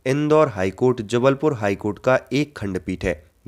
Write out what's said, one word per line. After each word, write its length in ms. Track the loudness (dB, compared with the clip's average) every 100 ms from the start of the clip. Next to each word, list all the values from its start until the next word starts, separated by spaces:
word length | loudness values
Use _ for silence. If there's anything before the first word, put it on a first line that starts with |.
| -4
इंदौर 420 | -2 2 4 2
हाई 220 | 0 -4
कोर्ट 320 | 0 0 0
जबलपुर 520 | -2 2 2 2 0
हाई 200 | 0 -2
कोर्ट 240 | -2 -4 -2
का 220 | 0 0 0
एक 240 | -4 -4 -6
खंडपीठ 480 | -6 -6 -6 -4
है। 200 | -4 -4 _ _